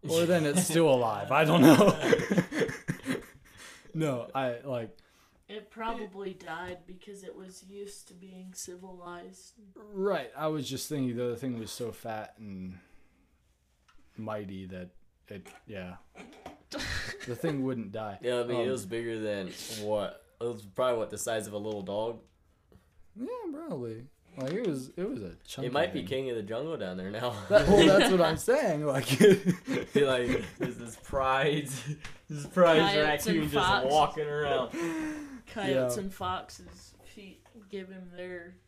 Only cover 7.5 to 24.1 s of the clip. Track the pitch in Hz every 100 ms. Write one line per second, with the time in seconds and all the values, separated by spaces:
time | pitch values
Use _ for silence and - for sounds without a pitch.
7.5 | 185 185 202 202 - - 180 190 185 185
8.5 | 180 - 180 190 185 175 175 185 190 -
9.5 | _ 202 - 208 202 196 180 123 127 156
10.5 | 156 127 131 - 151 127 120 123 117 135
11.5 | 117 107 - 117 98 117 110 107 - 107
12.5 | 95 92 92 _ - _ _ _ _ _
13.5 | _ _ _ _ - - - 110 107 98
14.5 | 95 95 92 90 - _ _ _ 101 -
15.5 | - _ 101 90 87 _ - - - -
16.5 | - _ - - - - - - 117 165
17.5 | 143 131 127 101 110 107 98 120 120 120
18.5 | 120 117 131 98 117 117 110 107 101 92
19.5 | 90 - 110 104 107 92 - _ _ 120
20.5 | 113 101 92 127 120 113 104 - 110 101
21.5 | 104 104 104 98 98 95 - - _ _
22.5 | _ _ - _ _ - 202 269 494 403
23.5 | 294 330 160 120 113 131